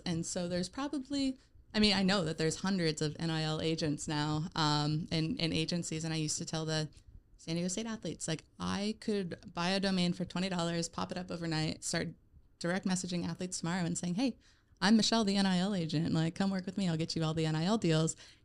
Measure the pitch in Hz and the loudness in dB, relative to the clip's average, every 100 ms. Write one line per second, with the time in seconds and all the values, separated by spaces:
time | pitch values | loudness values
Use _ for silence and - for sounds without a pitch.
0 | 185 165 170 185 175 180 180 - 285 302 | -4 -4 -2 -4 -2 -2 -4 -4 -4 -4
1 | 254 277 269 262 _ - - 214 214 196 | -4 -2 -2 -2 _ -20 -2 4 6 6
2 | 190 202 160 160 160 156 185 190 165 156 | 4 4 2 0 0 0 0 2 2 2
3 | 156 156 165 160 156 156 160 165 160 151 | -2 0 -2 0 -2 0 0 0 0 -2
4 | - 147 151 151 165 160 151 147 147 156 | -2 0 2 0 0 0 2 4 2 0
5 | - 165 160 - 165 165 160 175 - 160 | 0 -2 0 -2 0 0 0 -2 -2 -4
6 | 160 160 151 - 165 160 160 156 156 - | -2 -2 -2 -4 -4 -4 -2 -2 -2 -8
7 | - - - - - 165 180 220 226 220 | -20 -20 -20 -14 -4 -2 -2 -2 -4 -6
8 | 170 - - 160 - - 180 185 208 220 | -6 -6 -4 -6 -8 -8 -4 -2 -2 -4
9 | - 202 180 - - 170 175 196 196 190 | -2 -2 -2 -8 -8 -2 0 2 2 2
10 | 175 175 175 175 190 175 170 170 165 - | 2 0 -4 -2 0 0 0 0 -2 -4
11 | 190 180 185 175 165 156 156 - - 165 | -6 -6 -6 -6 -2 0 0 -2 -4 -4
12 | 165 - _ - - - 170 185 196 185 | -4 -8 _ -20 -20 -6 -2 -2 0 -2
13 | 180 180 175 170 185 - 165 185 170 170 | -2 -4 -4 -4 -6 -4 -2 0 -2 -2
14 | 175 175 262 - - _ _ - 185 220 | -2 0 -2 -2 -12 _ _ 0 6 6
15 | 208 226 202 196 196 180 190 196 160 147 | 6 4 4 4 4 4 2 0 0 0
16 | 165 165 165 - 196 190 185 190 185 160 | 2 2 2 0 0 -2 -4 -2 0 0
17 | 170 170 160 160 160 156 175 226 170 156 | 0 0 0 0 0 2 2 2 4 4
18 | 160 - - - | 2 -2 -14 -20